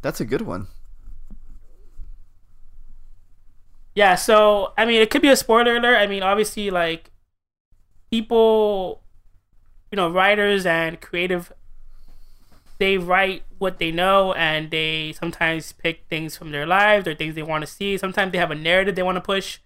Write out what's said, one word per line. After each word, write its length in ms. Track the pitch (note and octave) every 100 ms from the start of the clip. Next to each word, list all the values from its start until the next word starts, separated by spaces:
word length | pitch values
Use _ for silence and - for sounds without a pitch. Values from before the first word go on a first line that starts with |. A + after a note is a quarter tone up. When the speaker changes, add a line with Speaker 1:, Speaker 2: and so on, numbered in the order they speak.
Speaker 1:
That's 180 | C#3 -
a 40 | A#2+
good 160 | B2+
one. 260 | - F2+ G2+ - - - - - - - - - - - - - - - - - - - - - - - - - - - - - - - - -
Speaker 2:
Yeah, 200 | G3+ F3+
so, 580 | - G#3+ G#3+ G#3 F#3+ -
I 80 | A3+
mean, 160 | A3+
it 80 | A3
could 140 | C#4+
be 60 | C#4+
a 60 | B3
spoiler 400 | - A3+ A#3+ A#3
alert. 180 | A#3+ A#3+
I 80 | G3+
mean, 160 | G3
obviously, 480 | F#3+ G3+ G#3 - G3+
like, 400 | F3+ E3 E3 - _ _ _ _ _ _ _ _ - _
people, 880 | A3+ A3 A#3 A3+ A3 G#3+ G3+ F3+ - - - - _ _ _ _ - _
you 40 | G3
know, 140 | E3+
writers 560 | F3+ F#3+ G#3 G3+ G3+ F#3
and 340 | E3 E3 E3+
creative, 500 | - F3 F3+ F3+ - - - - - - - - - - - - _ -
they 220 | F#3+ G3
write 440 | F3 F3+ F#3+ F#3+ - -
what 220 | F#3+ F#3
they 120 | E3
know, 420 | E3 F#3 G3 F#3+
and 360 | F3+ D#3+ D#3 D#3
they 440 | D#3+ D#3 D#3 D#3
sometimes 580 | D#3 E3+ - E3 E3 D#3
pick 340 | - E3+ D#3+ -
things 280 | D#3+ D#3 -
from 140 | E3
their 160 | D3 D3+
lives 400 | F#3+ G#3 G#3 F3+
or 80 | D3+
things 180 | D#3
they 80 | D#3
wanna 240 | D#3 D#3 D#3+
see. 320 | - G3+ F#3+
Sometimes 340 | F#3+ F#3 F#3+
they 60 | F3+
have 140 | E3+
a 40 | D3+
narrative 400 | D#3+ F#3 F#3+ F3+
they 60 |
wanna 160 | F#3 F3+
push. 360 | - G3 F#3+ -